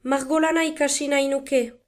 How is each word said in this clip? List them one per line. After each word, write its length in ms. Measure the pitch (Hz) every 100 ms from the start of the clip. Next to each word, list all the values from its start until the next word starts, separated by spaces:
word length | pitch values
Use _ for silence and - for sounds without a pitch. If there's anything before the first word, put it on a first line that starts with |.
Margolana 600 | 254 277 262 320 320 330
ikasi 460 | 320 311 285 - 285
nahi 180 | 285 277
nuke. 340 | 277 269 269 233 -